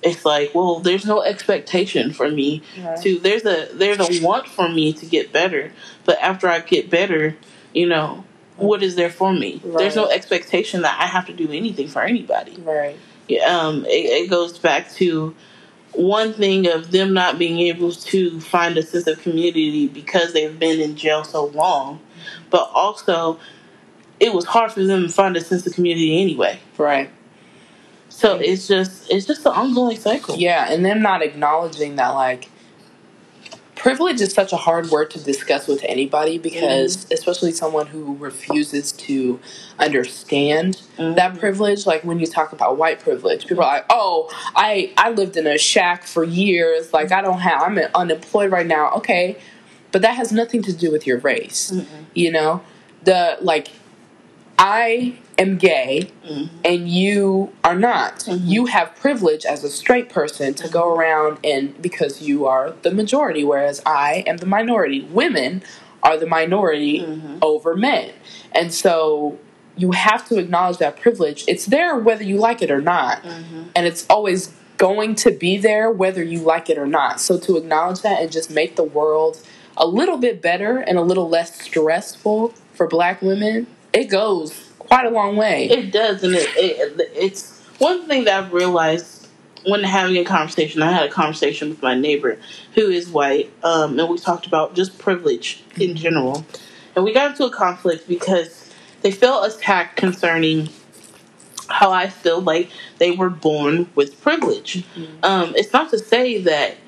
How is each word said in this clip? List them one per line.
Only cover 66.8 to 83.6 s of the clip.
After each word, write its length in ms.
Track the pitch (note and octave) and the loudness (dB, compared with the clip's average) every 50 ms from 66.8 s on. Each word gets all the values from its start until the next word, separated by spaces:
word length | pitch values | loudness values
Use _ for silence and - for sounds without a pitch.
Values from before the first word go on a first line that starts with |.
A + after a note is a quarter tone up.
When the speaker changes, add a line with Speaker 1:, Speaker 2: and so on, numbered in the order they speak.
| D3 D3 D3 - | 0 0 0 -2
Speaker 1:
Mm-hmm. 380 | E3+ D#3+ D#3 D#3+ D#3+ D3 C#3+ E3+ | -2 -6 -8 -10 -10 -12 -2 0
Speaker 2:
over 340 | D#3+ D#3 D3+ D3+ D3+ E3 E3 | 2 2 2 2 0 -2 0
men. 360 | F#3 A3 C#4 C4+ D#3 - - - - - - - - - - - | 2 2 2 0 0 -2 -6 -16 -20 -20 -20 -20 -20 -20 -2 -2
And 200 | - E3+ E3+ E3+ | 0 0 0 -4
so 640 | - - F#3 E3+ D#3+ D#3+ D#3 D3+ D3 D3 D3 D3+ - - - - _ - - - | 0 2 2 4 4 2 2 0 0 -2 -4 -6 -8 -18 -20 -20 _ -20 -20 -6
you 140 | - F3+ F3+ | -2 0 0
have 360 | F3+ F3+ - G#3+ G#3+ A3 - - | 0 2 2 2 0 0 -2 -2
to 80 | A#3 G3+ | -2 -2
acknowledge 380 | F3 F3 F3+ E3+ F#3 F3+ F3 F3 | 0 0 0 0 0 0 0 0
that 200 | E3 C#3+ - - | -2 -2 -2 2
privilege. 440 | - A#3+ A3+ G3 E3+ D3 D3 - - | 2 2 2 4 -2 -2 -2 -4 -2
It's 180 | - F3+ F#3 - | -4 -2 -2 0
there 300 | G3 A#3+ D4 F4 F4 D#4 | 0 2 2 2 2 0
whether 260 | B3 G#3+ A3+ A3 G#3 G#3+ | 2 2 2 2 2 -2
you 140 | G3 G3 | -2 0
like 240 | G3+ G#3+ A#3 A#3 A#3 | 2 2 2 2 0
it 100 | F#3+ D3+ | -2 0
or 100 | C#3+ C#3 | 0 0
not. 400 | C#3+ E3+ F3 E3+ C3 B2 A#2+ - - | 2 2 2 2 2 0 -2 -4 -8
Speaker 1:
Mm-hmm. 400 | F3 E3+ E3 E3 E3 E3 D#3+ E3 F3 - | -14 -14 -14 -16 -16 -14 -14 -16 -12 -8
Speaker 2:
And 100 | F3+ E3+ | -4 -4
it's 200 | E3+ E3 - - - | -2 -4 -4 -6 -4
always 440 | - G#3+ G#3+ G3 F3+ F#3+ E3+ - - - - - - | -4 -2 0 -2 -2 -2 -4 -8 -16 -20 -20 -20 -2
going 380 | - G3 F#3 G3 G#3+ G#3+ A3 A3 | 0 0 2 2 0 -2 -2 -4
to 160 | - - A#3 | 2 2 2
be 260 | F3+ - E3+ F3 F#3+ | 2 2 -2 -2 0
there 340 | G3+ G3 A3 G#3+ G#3+ A3 A3+ | 2 2 2 2 2 2 0
whether 320 | A3+ F#3 F#3+ F#3+ F#3 F#3 E3+ | 2 2 0 0 0 -2 -6
you 160 | E3 E3 E3+ | -4 -6 -2
like 300 | D#3+ D#3+ D#3+ E3+ E3 - | 0 0 0 0 0 -2
it 80 | D#3+ | -2
or 100 | D3 C#3+ | -2 0
not. 320 | C#3 D#3 D#3 C#3 B2 - - | -2 0 0 0 0 -2 -4
So 180 | - - F#3 F3 | -2 0 0 0
to 160 | - - F#3 | 2 0 0
acknowledge 440 | D#3+ D#3+ E3 D#3 D#3 E3 F3+ F#3 F3+ | 0 0 0 0 0 0 -2 -4 -2
that 200 | - G#3+ G3 D#3 | -2 -2 0 0
and 100 | E3 D#3+ | -2 -4
just 180 | D3+ D#3+ D#3 - | -4 -6 -8 -4
make 280 | D#3 D3+ E3 D#3+ - | -2 -2 -2 -2 0
the 60 | - E3 | -2 -2
world 600 | D3+ D3 D3+ D3+ D#3 D#3 D#3 D#3 D#3+ D#3+ - - - - - - - - | 0 0 0 0 2 2 2 2 0 -2 -4 -18 -20 -20 -20 -20 -18 -2
a 80 | - D#3+ | -2 0
little 300 | E3+ F3+ A3 E4 F#4+ E4+ | 0 2 2 2 0 0
bit 240 | C4 B3 A#3+ G#3+ F3 | 0 0 -2 -2 0
better 360 | E3+ E3+ F3 F3+ G3+ G#3+ B3 | -2 -2 0 0 0 -2 -2
and 200 | C4 - - F3+ | -2 -2 0 0
a 40 | F3 | 2
little 260 | E3+ F3 F#3 F#3+ F3 | 2 2 2 0 0
less 340 | E3 E3 E3 E3+ E3 - - | 0 0 0 0 -2 -10 -18
stressful 920 | - - - - D3+ D#3 D#3+ G3+ G#3 - - - - G#3 G#3+ G#3+ A3 A#3 A3+ - - - - | -16 -4 -2 0 2 2 0 0 -2 -8 -16 -6 -2 -2 0 0 -2 -4 -4 -10 -20 -20 -4
for 140 | - F3+ | -2 -2
black 340 | D#3+ E3 E3 F3 F3 F#3 - | 0 2 2 2 2 0 0
women, 460 | G3 F#3 F#3+ G3+ G#3 G#3+ A3 A3+ | 0 0 0 0 0 -2 -2 -2